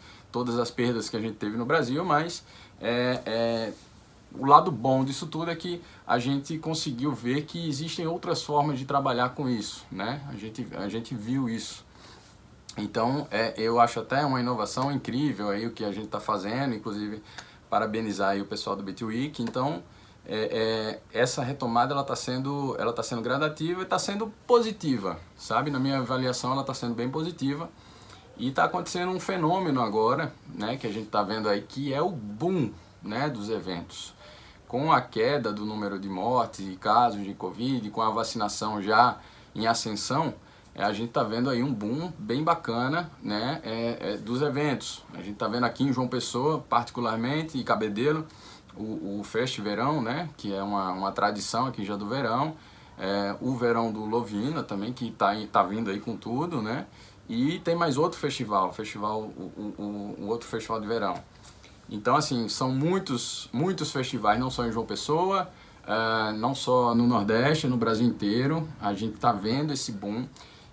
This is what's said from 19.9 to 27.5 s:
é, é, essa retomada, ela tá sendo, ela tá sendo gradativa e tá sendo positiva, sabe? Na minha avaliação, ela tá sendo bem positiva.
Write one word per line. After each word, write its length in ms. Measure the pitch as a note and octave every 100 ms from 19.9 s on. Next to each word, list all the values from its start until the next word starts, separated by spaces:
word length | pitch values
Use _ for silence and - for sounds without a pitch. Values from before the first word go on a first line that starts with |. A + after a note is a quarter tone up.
| - - - -
é, 760 | G#2+ A2 A2 A2 A2+ A2 - -
é, 60 | -
essa 240 | D3+ -
retomada, 520 | B2 C#3 B2 A#2+ C3
ela 100 | C#3
tá 100 | C#3
sendo, 640 | A#2+ - B2+ C3+ C#3+ C3+ -
ela 140 | A2
tá 100 | A#2
sendo 200 | - A#2+
gradativa 600 | A2+ C3+ D3+ D3+ D#3+ F3+
e 40 | F#3
tá 120 | F#3+
sendo 340 | - G3+ G#3+ - -
positiva, 720 | A#3+ A3 - D#3 A#2+ F#2+ E2 - -
sabe? 340 | - A2 D3
Na 100 | C3+
minha 180 | C3+ C3+
avaliação, 540 | A#2+ C3 B2+ B2 B2+
ela 100 | C3+
tá 120 | C3+
sendo 200 | B2+ A#2+
bem 140 | A2+ B2
positiva. 640 | D3+ E3 E3 C3+